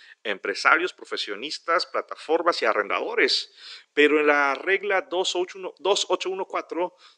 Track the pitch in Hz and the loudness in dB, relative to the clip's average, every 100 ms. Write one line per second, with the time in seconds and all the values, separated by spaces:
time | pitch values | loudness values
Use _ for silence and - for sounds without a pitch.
0 | - - 110 98 98 95 135 156 180 - | -20 -12 -8 -4 -4 0 4 4 2 -8
1 | - 101 - 101 143 - - 170 - 113 | -10 -8 -8 -8 -10 -8 -2 -2 -2 -6
2 | - - - 165 170 160 117 104 98 92 | -8 -8 -2 0 0 0 2 2 0 -2
3 | 139 233 139 - - _ - - - - | -2 0 2 0 -6 _ -20 -20 -4 4
4 | 147 151 147 147 143 135 156 196 202 190 | 6 6 4 4 2 0 0 -2 0 -2
5 | - 175 180 180 180 196 180 - 180 196 | -2 -2 -2 -2 -6 -8 -14 -4 0 0
6 | - 185 185 190 180 180 - 165 175 - | 0 -2 -2 -8 -6 -8 -6 -4 -4 -6
7 | - | -20